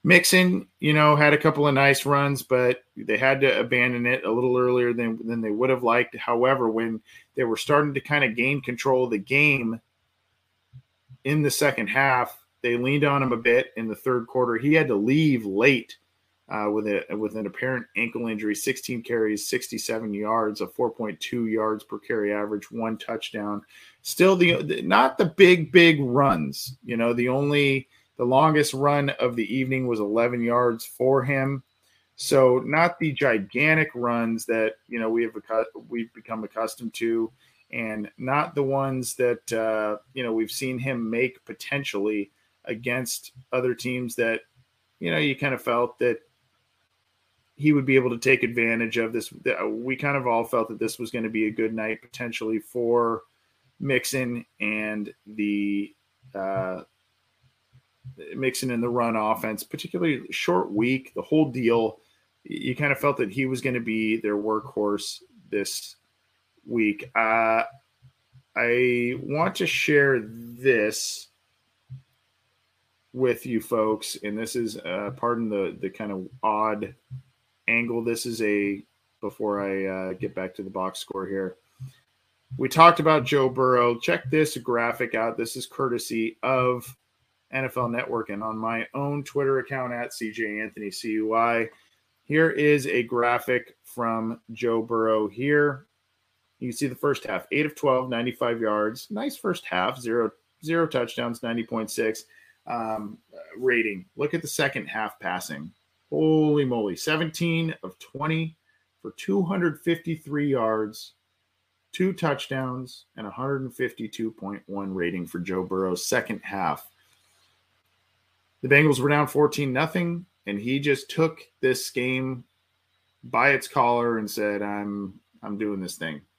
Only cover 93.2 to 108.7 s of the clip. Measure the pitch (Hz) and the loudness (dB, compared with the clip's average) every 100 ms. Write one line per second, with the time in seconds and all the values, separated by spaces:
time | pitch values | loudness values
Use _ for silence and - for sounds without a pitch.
93.2 | 120 120 - 123 - _ - 123 117 113 | 2 0 0 -2 -2 _ -16 -6 -4 -2
94.2 | 113 117 - 113 120 113 113 117 110 110 | -4 -8 -14 -4 0 0 0 0 2 2
95.2 | 104 113 139 147 147 135 _ _ _ _ | 0 -2 2 4 2 0 _ _ _ _
96.2 | _ _ _ _ 123 110 143 - 143 139 | _ _ _ _ -8 -4 -6 -2 -2 -2
97.2 | - 95 - 143 151 - 143 127 127 117 | -4 -6 -2 -2 -2 0 0 0 0 -4
98.2 | 123 120 123 117 110 107 107 127 - 208 | -4 -2 -2 0 0 0 -2 -4 -10 -8
99.2 | 285 - 208 170 - 90 95 135 120 117 | -8 -6 -6 -6 -4 0 0 -2 -4 0
100.2 | 110 _ _ _ 156 165 160 131 120 - | -2 _ _ _ -4 -2 0 -2 -4 -4
101.2 | 120 117 117 117 113 117 110 - 113 110 | -6 -6 -6 -6 -4 -6 -6 -2 -2 -4
102.2 | - _ _ _ - 117 110 110 104 101 | -14 _ _ _ -10 -8 -6 -6 -8 -16
103.2 | _ - 80 98 127 120 107 98 92 - | _ -20 -20 -2 2 2 0 -4 -14 -6
104.2 | 147 165 160 - 139 135 104 113 107 - | -4 -4 -6 -2 -2 -2 -8 -6 -8 -6
105.2 | 98 90 - 73 80 _ _ _ _ 147 | -6 -6 -8 -12 -14 _ _ _ _ 0
106.2 | 156 156 151 147 135 117 104 85 - 156 | 4 4 4 2 0 -2 -2 -4 -2 -2
107.2 | 165 160 170 165 165 - - - - 135 | -2 -2 -2 0 -2 -6 -14 -16 -18 -8
108.2 | 151 160 160 - _ | -2 -2 -4 -10 _